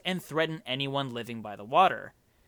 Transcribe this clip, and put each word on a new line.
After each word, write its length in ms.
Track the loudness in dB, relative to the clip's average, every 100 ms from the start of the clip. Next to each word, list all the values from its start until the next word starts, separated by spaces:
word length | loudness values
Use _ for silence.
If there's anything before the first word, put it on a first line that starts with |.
and 180 | -2 -4
threaten 400 | -2 0 0 0
anyone 460 | -4 -2 0 -2 -2
living 320 | -4 -6 -8
by 140 | -8 -10
the 80 |
water. 500 | 2 6 6 4 -6 -16 _ _